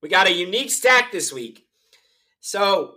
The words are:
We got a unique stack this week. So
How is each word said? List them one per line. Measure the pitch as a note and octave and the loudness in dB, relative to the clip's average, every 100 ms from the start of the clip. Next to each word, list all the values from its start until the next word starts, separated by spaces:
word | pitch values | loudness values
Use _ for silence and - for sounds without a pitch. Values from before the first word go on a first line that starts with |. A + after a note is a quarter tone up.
We | D3+ | -2
got | F#3 F#3+ | 2 2
a | |
unique | F3 F3+ G#3+ C#4 | 2 -2 -4 -4
stack | - B3+ B3+ B3 | 0 4 4 2
this | F#3+ - | -4 -6
week. | C3+ A#2 - _ _ _ _ _ _ _ _ | -8 -12 -16 _ _ _ _ _ _ _ _
So | - G3+ G3+ F#3+ - | -10 -2 2 2 -2